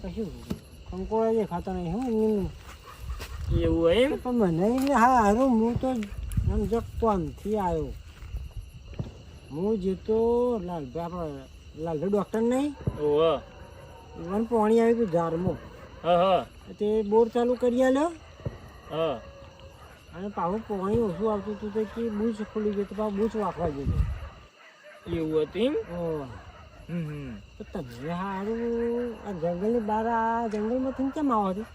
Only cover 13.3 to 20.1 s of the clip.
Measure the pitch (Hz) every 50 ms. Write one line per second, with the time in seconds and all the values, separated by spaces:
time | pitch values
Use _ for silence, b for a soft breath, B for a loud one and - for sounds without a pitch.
13.3 | 151 127 - - - - - - - - - - - - - - - - 165 170
14.3 | 190 208 233 226 240 226 208 214 226 233 226 226 233 226 240 196 156 170 165 165
15.3 | 160 165 180 180 156 - - - - - - - - - - 165 175 170 180 190
16.3 | 185 160 123 - - - - - 185 - 208 208 214 220 214 202 208 226 233 226
17.3 | - 240 240 240 247 240 247 247 240 247 262 262 262 269 302 339 339 - - -
18.3 | - - - - - - - - - - - - 151 156 165 160 135 110 - -
19.3 | - - - - - - - - - - - - - - - -